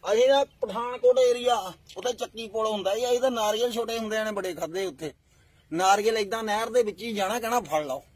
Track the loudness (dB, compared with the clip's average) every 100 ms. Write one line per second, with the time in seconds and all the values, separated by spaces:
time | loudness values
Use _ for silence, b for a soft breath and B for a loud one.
0 | 0 4 6 4 2 _ -6 -4 -6 2
1 | 4 6 4 4 2 0 -2 -12 _ -8
2 | -6 -4 -8 -8 -8 -4 -2 -2 -2 -2
3 | 0 2 2 2 0 0 0 -2 -4 -4
4 | -4 -4 -4 -4 -6 -6 -6 -4 -6 -6
5 | -12 -12 _ b b b b 0 4 4
6 | 4 0 -2 -4 -2 -2 0 2 0 -2
7 | -6 -2 -2 -2 0 -2 0 -2 -2 -6
8 | -8